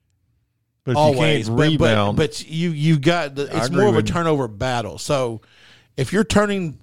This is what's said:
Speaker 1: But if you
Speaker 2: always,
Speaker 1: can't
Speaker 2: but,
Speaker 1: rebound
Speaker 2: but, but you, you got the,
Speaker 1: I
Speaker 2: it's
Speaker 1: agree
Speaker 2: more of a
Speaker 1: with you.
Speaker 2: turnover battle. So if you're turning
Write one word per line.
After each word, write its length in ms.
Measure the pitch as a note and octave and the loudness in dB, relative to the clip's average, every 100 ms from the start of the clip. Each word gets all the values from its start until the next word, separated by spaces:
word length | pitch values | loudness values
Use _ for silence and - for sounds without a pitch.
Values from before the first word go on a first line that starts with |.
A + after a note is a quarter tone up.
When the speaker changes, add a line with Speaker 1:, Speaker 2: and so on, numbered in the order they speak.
| _ _ _ _ _ _ _ _ | _ _ _ _ _ _ _ _
Speaker 1:
But 80 | - | -4
if 40 | D3 | 2
you 40 | |
Speaker 2:
always, 440 | D3+ C3 C#3 D3 A2 | 4 4 2 0 -2
Speaker 1:
can't 100 | A#2 | 0
Speaker 2:
but, 60 | |
Speaker 1:
rebound 540 | D3+ D3+ A#2+ A2 G2+ G#2+ | 2 2 2 2 2 0
Speaker 2:
but, 120 | D3+ | -2
but 160 | - - | -4 -10
you, 220 | D#3 F3 | -4 -4
you 280 | D3+ D#3 D#3 | 0 2 2
got 360 | C3+ E3+ D3 C#3 | 2 0 -2 -6
the, 180 | C#3 | -6
Speaker 1:
I 40 | A2 | -4
Speaker 2:
it's 100 | B2 | -2
Speaker 1:
agree 120 | - | 2
Speaker 2:
more 80 | G#3 | 2
of 60 | A2+ | 2
a 20 | |
Speaker 1:
with 100 | G#2+ | 0
you. 60 | |
Speaker 2:
turnover 340 | E3+ E3 D3 B2 | 0 0 0 -2
battle. 500 | G2+ B2+ B2 G#2 D#2 | -6 -4 -4 -6 -8
So 440 | - C#3+ B2 A2+ _ _ - - _ - | -4 -2 -2 -6 _ _ -20 -20 _ -8
if 160 | B2+ | -2
you're 100 | F#3 | 0
turning 540 | A3 G#3 G#3 G3 E3+ C3 | 2 2 2 0 -6 -10